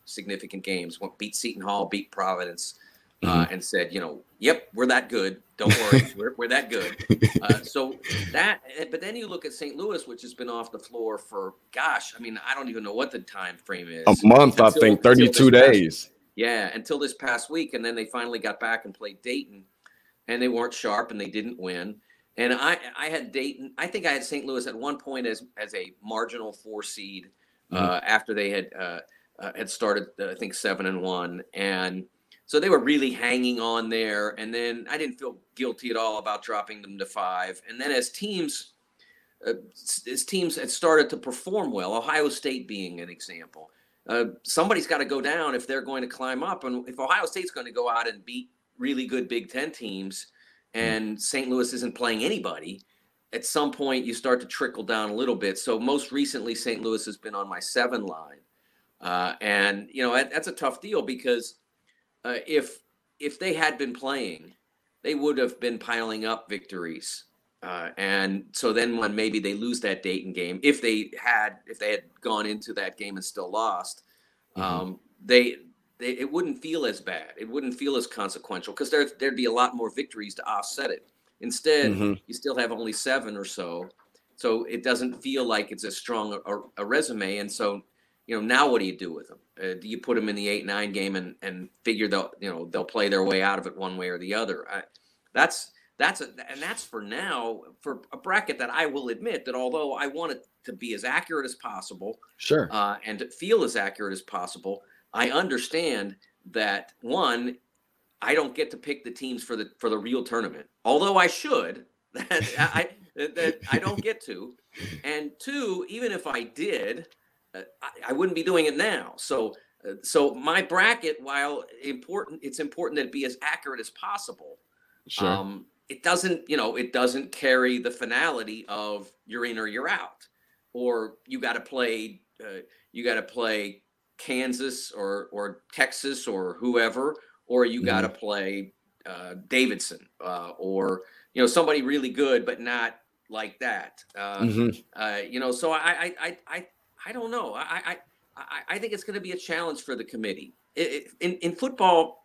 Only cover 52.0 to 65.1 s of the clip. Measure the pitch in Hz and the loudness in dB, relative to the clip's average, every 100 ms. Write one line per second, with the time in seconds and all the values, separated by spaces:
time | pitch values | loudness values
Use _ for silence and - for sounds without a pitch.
52 | 120 110 143 208 92 78 80 98 - _ | -2 0 0 -2 -4 -6 -10 -14 -16 _
53 | _ _ _ 120 - 156 143 143 139 131 | _ _ _ -8 -2 0 0 0 0 0
54 | 120 120 131 123 123 - 123 117 104 110 | -2 -2 2 2 0 -4 -4 -2 -2 0
55 | 107 107 123 101 101 95 - 113 123 143 | 0 0 0 0 0 -2 0 0 2 0
56 | - 139 139 131 113 113 123 110 113 110 | 0 -2 -2 -2 -4 -4 -4 -2 -2 -2
57 | 110 101 110 101 98 87 - 123 123 120 | -4 -10 -8 -6 -6 -6 -2 0 2 0
58 | 98 80 76 73 _ _ _ _ _ _ | -4 -8 -14 -20 _ _ _ _ _ _
59 | 90 90 90 - 107 101 101 101 104 - | -2 0 0 0 2 4 4 2 -4 -2
60 | 123 123 135 151 175 - 139 127 208 151 | 2 4 2 -2 -4 -2 -2 -2 -2 -2
61 | 135 127 131 120 117 - _ _ _ _ | -2 -2 0 0 -2 -14 _ _ _ _
62 | _ _ 120 120 - 151 123 - _ _ | _ _ -8 -6 0 0 0 -6 _ _
63 | _ _ 147 143 185 160 156 127 131 120 | _ _ -8 -4 -2 2 2 2 -4 -4
64 | 131 139 104 80 78 - _ _ _ _ | -4 -4 -4 -8 -16 -20 _ _ _ _
65 | 131 | -4